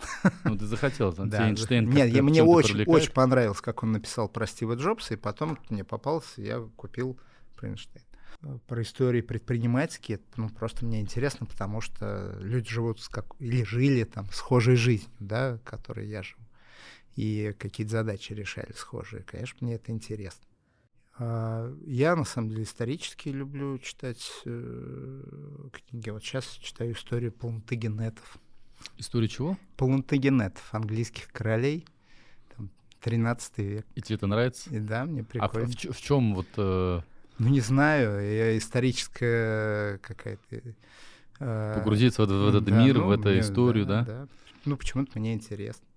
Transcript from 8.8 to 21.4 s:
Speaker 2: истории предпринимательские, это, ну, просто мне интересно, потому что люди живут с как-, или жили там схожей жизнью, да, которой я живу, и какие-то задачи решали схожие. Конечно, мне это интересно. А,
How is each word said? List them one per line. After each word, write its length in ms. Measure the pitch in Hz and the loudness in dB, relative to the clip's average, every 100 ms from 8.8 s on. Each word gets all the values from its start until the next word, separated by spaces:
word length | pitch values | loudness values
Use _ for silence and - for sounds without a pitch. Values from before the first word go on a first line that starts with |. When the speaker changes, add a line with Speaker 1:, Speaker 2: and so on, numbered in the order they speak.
Speaker 2:
истории 380 | 110 - 127 120 | -6 0 2 2
предпринимательские, 920 | 113 113 - 120 117 123 165 - - 104 | -2 -8 -4 0 2 2 0 -6 -8 -8
это, 80 | - - | -8 -8
ну, 120 | 110 | -6
просто 360 | - 113 - 117 | -4 -6 -2 -2
мне 160 | 110 | -2
интересно, 460 | 101 120 135 - 110 | -2 -2 -2 -2 -8
потому 340 | - 98 107 | -6 -4 -4
что 560 | - - 104 101 95 95 | -4 -4 -6 -6 -8 -8
люди 300 | 95 123 113 | -4 -4 -2
живут 320 | 113 117 110 | -2 -2 -4
с 80 | - | -8
как-, 260 | - - - | -8 -8 -8
или 240 | 123 123 | -2 0
жили 400 | 101 117 139 127 | 0 2 4 4
там 240 | 110 - 101 | 0 -6 -8
схожей 440 | - - 123 117 123 | -8 4 6 8 6
жизнью, 340 | 120 107 - - | 6 2 -2 -12
да, 380 | 104 110 131 117 - | -6 -2 -2 -4 -10
которой 420 | 107 - - 104 | -14 -10 -10 -8
я 140 | 104 | -8
живу, 200 | 98 - 113 - - - - - _ - | -10 -16 -20 -20 -20 -20 -20 -20 _ -4
и 380 | 107 107 107 104 | -2 -2 -4 -6
какие-то 340 | - - 107 | -10 -6 -2
задачи 380 | 113 110 101 - | -2 -2 -4 -8
решали 400 | 107 101 - - | -10 -10 -10 -12
схожие. 500 | - - - - - | -12 -12 -12 -10 -14
Конечно, 340 | - 127 127 - 120 | -12 -10 -10 -6 -6
мне 100 | 113 | -6
это 160 | - | -6
интересно. 540 | 113 - 107 95 - _ _ _ _ _ _ _ - | -8 -8 -10 -10 -16 _ _ _ _ _ _ _ -8
А, 560 | 117 117 | -4 -2